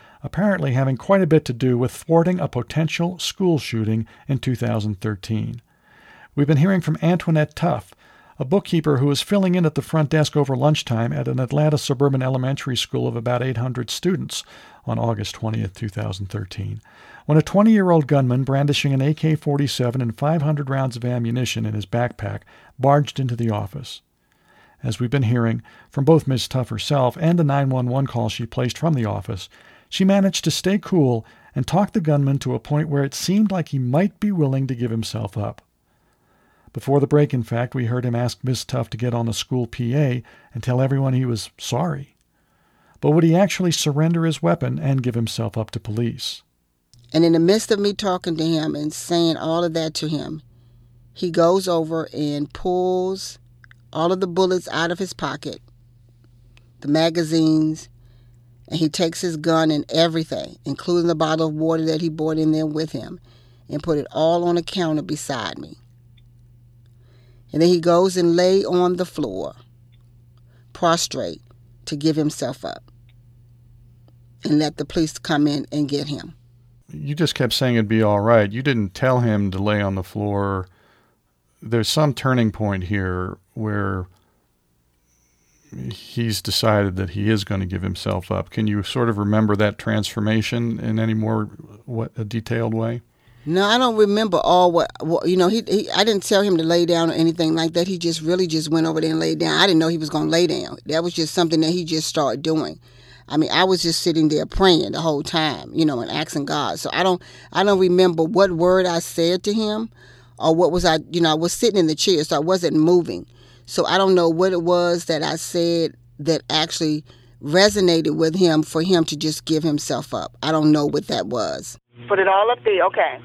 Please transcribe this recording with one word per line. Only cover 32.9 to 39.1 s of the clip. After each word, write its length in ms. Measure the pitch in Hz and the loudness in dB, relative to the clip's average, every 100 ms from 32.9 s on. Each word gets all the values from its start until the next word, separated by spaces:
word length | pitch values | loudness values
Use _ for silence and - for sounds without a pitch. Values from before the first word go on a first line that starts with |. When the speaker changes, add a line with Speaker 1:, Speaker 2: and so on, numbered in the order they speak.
| 143 | 0
Speaker 1:
it 100 | 139 | -2
seemed 380 | - - 202 208 | -4 0 2 2
like 160 | 180 - | 0 -2
he 100 | 135 | -4
might 400 | 123 147 196 - | 0 0 0 -2
be 140 | 208 | -2
willing 340 | 180 139 135 131 | 0 0 0 -2
to 80 | |
give 160 | 120 120 | -2 -2
himself 480 | 113 - 110 107 104 | -2 -4 -6 -6 -4
up. 240 | 104 - _ _ _ _ _ _ _ _ _ _ - | -6 -8 _ _ _ _ _ _ _ _ _ _ -14
Before 260 | - 135 143 | -10 0 2
the 80 | 135 | 4
break, 260 | 147 143 | 4 4
in 120 | 127 | 0
fact, 320 | 113 117 123 127 | -2 -4 -4 -4
we 80 | |
heard 200 | 117 123 | -2 -2
him 120 | 120 117 | -2 -2
ask 260 | 123 - | -2 -4
Ms. 220 | 131 120 | -4 -4
Tuff 260 | - 127 120 | -4 -6 -4
to 60 | 113 | -4
get 180 | 123 | -2